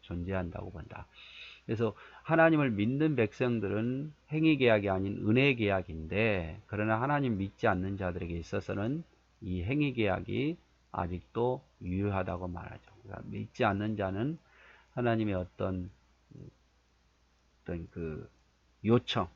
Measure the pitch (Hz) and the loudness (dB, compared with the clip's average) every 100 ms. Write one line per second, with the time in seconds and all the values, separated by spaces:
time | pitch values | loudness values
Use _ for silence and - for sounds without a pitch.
0 | - 87 87 95 87 87 95 101 - - | -8 -6 -4 -2 -4 -6 -10 -12 -12 -14
1 | - - - - - - - 110 113 - | -16 -20 -20 -20 -20 -10 -4 0 0 -2
2 | - - - 165 165 156 139 101 107 139 | -14 -10 2 6 8 6 4 2 2 2
3 | 156 131 107 - 123 113 98 101 117 131 | 2 2 0 0 0 0 0 0 0 -2
4 | 151 - - 156 160 143 123 107 98 95 | -6 -12 -6 2 4 4 6 4 4 0
5 | 98 98 104 120 139 123 101 95 85 80 | 0 0 2 4 4 4 2 0 -2 -8
6 | 80 92 113 98 80 92 - 101 107 110 | -4 0 2 0 -2 -8 -6 -2 0 0
7 | 135 147 131 98 98 - 113 92 95 98 | 0 0 0 0 -4 0 2 2 0 -2
8 | 92 87 85 85 80 98 - 98 110 151 | -4 -4 -4 -6 -4 -4 -4 -2 -2 -4
9 | - _ _ _ 104 90 90 147 143 123 | -8 _ _ _ -6 -4 0 0 0 2
10 | 104 92 92 104 143 170 _ _ _ - | 2 0 -2 -2 -2 -4 _ _ _ -6
11 | 90 90 - 117 123 135 - - 92 92 | -4 -6 -6 -2 0 -2 -8 -12 -4 -2
12 | 101 95 90 87 90 82 - - - - | 0 0 -2 -4 -6 -8 -10 -16 -20 -20
13 | 98 98 - 104 107 - 113 98 107 104 | -16 -14 -10 -10 -8 0 2 2 0 -2
14 | 95 95 131 160 _ - - - _ 131 | -2 -2 -4 -6 _ -20 -20 -20 _ -2
15 | 120 113 107 95 90 - 98 92 90 - | 0 2 0 -2 -4 -4 -4 -2 -6 -12
16 | _ _ - - - - _ _ _ _ | _ _ -20 -20 -20 -20 _ _ _ _
17 | _ _ _ _ _ _ - 85 85 87 | _ _ _ _ _ _ -8 -8 -8 -8
18 | 80 76 - _ _ _ _ _ 104 120 | -8 -8 -12 _ _ _ _ _ 4 4
19 | - - 90 | 2 -2 -4